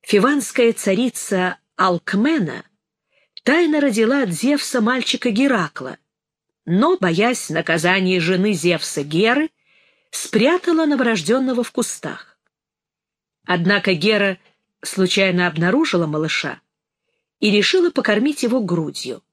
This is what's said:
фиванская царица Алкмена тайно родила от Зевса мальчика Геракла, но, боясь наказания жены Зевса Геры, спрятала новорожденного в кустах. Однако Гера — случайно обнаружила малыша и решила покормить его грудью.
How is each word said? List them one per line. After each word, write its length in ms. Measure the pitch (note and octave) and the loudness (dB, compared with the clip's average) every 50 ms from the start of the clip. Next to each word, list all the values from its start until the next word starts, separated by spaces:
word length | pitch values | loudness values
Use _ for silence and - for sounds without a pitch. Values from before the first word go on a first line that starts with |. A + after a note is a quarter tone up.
фиванская 720 | _ - - G3+ F#3+ C4+ D4 C#4+ A#3 - - - A#3 A#3 A3+ | _ 2 2 2 2 2 0 0 -4 -2 0 2 2 2 2
царица 840 | - - G3+ F#3+ F#3+ B3+ B3 - - - - G3+ F#3 F3+ F3+ - _ _ _ _ | 0 -2 -2 0 0 0 -2 -4 -8 -6 -4 -2 -2 -2 -2 -4 _ _ _ _
Алкмена 880 | - F#3+ F#3 F3+ E3+ _ - - G3 A3+ D4 E4 D4 F#3+ D3+ B2 - - _ _ _ _ _ _ _ _ _ _ _ _ _ _ - _ | 0 0 0 0 -2 _ -4 -2 0 0 0 0 0 -2 -4 -6 -10 -14 _ _ _ _ _ _ _ _ _ _ _ _ _ _ -4 _
тайно 360 | - C#4 E4+ F4 D#4 D4+ D4+ | 2 2 4 2 2 2 2
родила 400 | C#4+ C#4 G#3 G#3+ A3 A3 C4+ C#4+ | 2 0 2 2 2 2 2 0
от 80 | C4 F#3 | 0 -2
Зевса 500 | E3+ D#3 - C4 D4 C#4+ - - - B3+ | -2 -2 0 0 0 0 -2 -2 -2 0
мальчика 520 | G#3+ A#3 B3+ B3+ - - - - - B3 | 0 0 0 0 -2 -2 -4 -2 -2 0
Геракла, 680 | G3+ G#3+ C4+ C#4 B3+ G3+ E3+ D3 _ - C3 C3 - _ _ _ _ _ _ _ _ _ _ _ _ _ _ | 2 2 2 2 2 0 -2 -4 _ -10 -12 -12 -12 _ _ _ _ _ _ _ _ _ _ _ _ _ _
но, 320 | D#3+ E3+ G3 C4 E4 F#4 | 0 2 4 4 4 2
боясь 520 | - G3 E3 E3 F3 G#3+ A#3+ B3+ - - - | 2 0 0 2 2 0 0 0 -4 -6 -4
наказания 720 | D#3 D#3+ E3 - D#3+ E3+ D3+ F3 F#3 G3 F#3+ F#3 F#3 F3+ | -4 -4 -2 0 -2 0 2 2 2 2 2 0 0 0
жены 340 | D#3+ E3+ F#3+ F3+ F#3+ G#3+ G#3 | 0 0 0 0 0 0 0
Зевса 500 | D#3+ D3 F3 E3+ D#3 - - - - C#3+ | 0 0 0 0 0 -4 -6 -6 -6 -6
Геры, 460 | D3 D#3 E3 G#3 A3+ B3 C#4+ D#4 D#4+ _ _ _ _ _ _ _ _ _ _ _ _ | -2 0 0 2 2 2 2 0 -2 _ _ _ _ _ _ _ _ _ _ _ _
спрятала 760 | - - - - - A3 A3 C#4+ F4 F4+ - F4 E4+ D#4+ D#4+ | -12 -12 -10 -2 0 2 4 4 2 2 0 0 0 2 2
новорожденного 760 | D4+ D4 B3 B3+ A#3 A3+ F#3+ D3+ D#3 A#3 C4+ C4 C4 B3+ A#3+ A#3 | 2 0 0 0 0 0 -2 0 0 0 0 0 0 0 -2 -4
в 80 | - | -4
кустах. 680 | _ - A3+ - - - - D3+ - - - _ _ _ _ _ _ _ _ _ _ _ _ _ _ _ _ _ _ _ _ _ _ _ _ | _ -4 -4 -4 -6 -10 -10 -12 -12 -12 -18 _ _ _ _ _ _ _ _ _ _ _ _ _ _ _ _ _ _ _ _ _ _ _ _
Однако 500 | - F3+ E3+ E3+ F#3 G3+ G3 - G3 F#3 | -4 -2 0 2 2 0 2 2 0 -2
Гера — 420 | D3+ E3+ G#3+ G#3+ G#3 - G3 F#2 _ _ _ _ _ _ _ _ _ - | 2 2 2 2 2 0 -2 -2 _ _ _ _ _ _ _ _ _ -14
случайно 640 | - - G3 F#3+ F3+ - G3 G3 F#3+ F3 F3+ F3+ | -8 -2 0 0 0 2 2 2 2 2 0 0
обнаружила 580 | F3 D3+ D#3+ E3+ F3+ G#3 C#4+ D#4+ - - F3 E3+ | 0 0 0 0 2 2 2 0 2 0 0 0
малыша 560 | D3+ D3+ D3+ D#3 D#3 - - - C#3+ B2+ - _ _ _ _ _ _ _ _ _ _ _ _ _ _ _ _ | 0 -2 -4 -2 -2 -4 -4 -4 -6 -10 -12 _ _ _ _ _ _ _ _ _ _ _ _ _ _ _ _
и 100 | - G#3 | 0 2
решила 400 | G3 G#3 F#3+ - - F#4+ F4 F4 | 2 2 2 2 2 2 2 2
покормить 540 | - - - - G#3 G#3+ A#3+ D4+ C#4+ - - | 0 0 0 0 0 2 0 0 -2 -2 -2
его 180 | A#3 A#3+ C4 | 0 0 0
грудью. 640 | G#3+ E3+ F3 E3 D#3 D3 - - - B2+ A#2 G2+ _ _ | 0 0 -2 -2 -4 -6 -8 -10 -10 -10 -12 -12 _ _